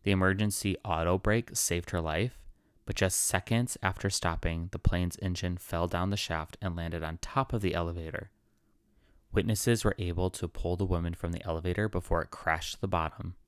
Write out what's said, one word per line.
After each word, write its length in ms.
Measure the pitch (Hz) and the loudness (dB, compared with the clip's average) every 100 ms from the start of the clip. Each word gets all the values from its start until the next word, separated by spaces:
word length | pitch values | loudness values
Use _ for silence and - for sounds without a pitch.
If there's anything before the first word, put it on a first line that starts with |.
the 80 | 101 | 4
emergency 640 | 95 92 95 107 - 101 90 104 | 6 6 6 2 2 0 -2 0
auto 320 | 82 82 92 | 2 4 4
brake 380 | 107 110 - - | 4 2 0 -2
saved 340 | - 87 - | 0 -2 -2
her 120 | 87 | -2
life, 380 | 80 78 120 - - - _ _ - | 0 0 -2 -4 -20 -20 _ _ -6
but 100 | 98 | 0
just 240 | 95 - | 2 2
seconds 600 | - 92 - 113 123 - | 2 0 2 0 0 -2
after 300 | 95 - 98 | -2 0 -2
stopping, 580 | - 85 82 85 82 85 | 0 0 0 -2 -2 -4
the 80 | - | 2
plane's 380 | - 87 87 - | 2 4 0 -2
engine 340 | 98 87 90 90 | -4 -2 -2 -4
fell 300 | - 82 90 | -4 -2 0
down 240 | 90 95 | 0 0
the 60 | 101 | -2
shaft 380 | - 80 78 - | -2 -4 -4 -6
and 140 | 98 85 | -6 -4
landed 260 | 82 85 | -4 -4
on 160 | 78 82 | -6 -6
top 340 | - 135 135 | -4 -2 0
of 100 | 117 | 0
the 120 | 98 | 0
elevator. 560 | 82 85 85 80 - - _ _ _ _ _ _ _ _ _ _ | 0 -2 -4 -6 -8 -10 _ _ _ _ _ _ _ _ _ _
Witnesses 540 | 110 90 107 - 113 107 | 0 2 2 2 4 2
were 100 | - | 0
able 320 | 87 85 92 | -2 0 0
to 160 | - 85 | 0 -6
pull 280 | - 87 90 | -4 -2 0
the 120 | 95 | 2
woman 260 | 87 85 | 2 0
from 180 | 85 85 | -2 -4
the 140 | 85 - | -4 -4
elevator 420 | 82 90 90 107 | -2 -2 0 0
before 360 | 92 - 85 | -2 0 0
it 80 | - | 0
crashed 420 | - - 80 - | -4 -2 0 -2
to 80 | - | -6
the 60 | 104 | -2
bottom. 480 | 90 80 - 87 - | 0 0 -4 -12 -12